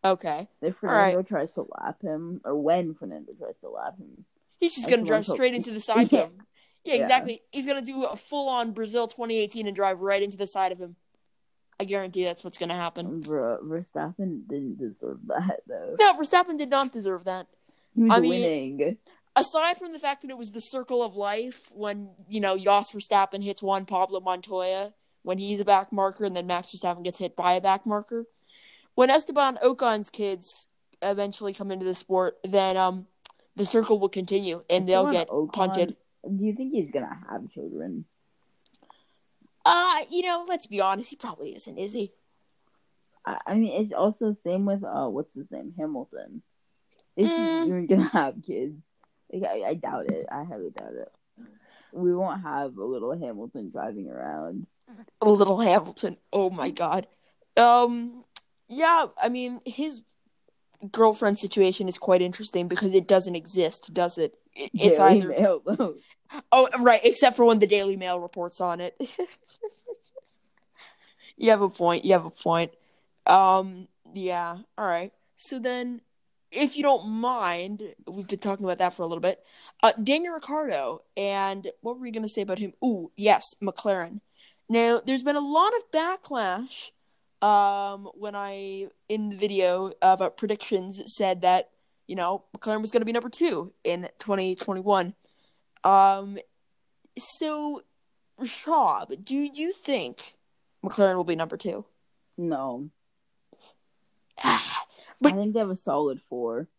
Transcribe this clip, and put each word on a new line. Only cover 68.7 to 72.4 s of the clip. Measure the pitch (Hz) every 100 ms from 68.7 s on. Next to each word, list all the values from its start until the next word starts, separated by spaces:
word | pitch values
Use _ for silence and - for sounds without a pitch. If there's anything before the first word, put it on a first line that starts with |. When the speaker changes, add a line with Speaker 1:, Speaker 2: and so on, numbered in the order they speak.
| 170
Speaker 1:
it. | 180 -
<laughs> | 269 - 359 - _ _ 427 _ - - _ 523 _ _ _ _ _ _ - _ _ _ - -
You | 226
have | 214
a | 202
point, | - 170 170
you | -
have | 185
a | 165
point. | -